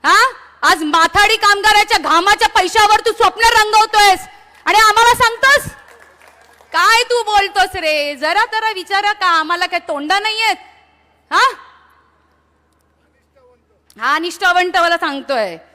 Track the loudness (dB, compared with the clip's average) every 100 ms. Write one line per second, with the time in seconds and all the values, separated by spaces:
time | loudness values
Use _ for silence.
0 | 2 2 0 -4 -20 _ -2 -2 0 0
1 | 0 2 2 2 2 2 2 2 2 -2
2 | 0 0 2 0 0 0 0 2 2 2
3 | 0 0 0 2 2 2 2 2 2 2
4 | 4 2 -2 -20 _ _ -2 2 4 4
5 | 2 2 0 0 2 2 -2 -16 -20 -20
6 | -20 _ -20 _ _ _ _ -2 2 0
7 | 0 -4 0 -2 0 -2 -4 -4 -4 -4
8 | -4 -6 -4 -2 -2 -4 -6 -8 -6 -4
9 | -2 -2 -2 -2 -2 -4 -4 -6 -6 -8
10 | -4 -4 -2 -4 -4 -4 -10 _ _ _
11 | _ _ _ 0 0 -2 -20 _ _ _
12 | _ _ _ _ _ _ _ _ _ _
13 | _ _ _ _ _ _ _ _ _ _
14 | -4 -4 -6 -4 0 0 0 0 0 -2
15 | -4 -8 -6 -4 -4 -8 _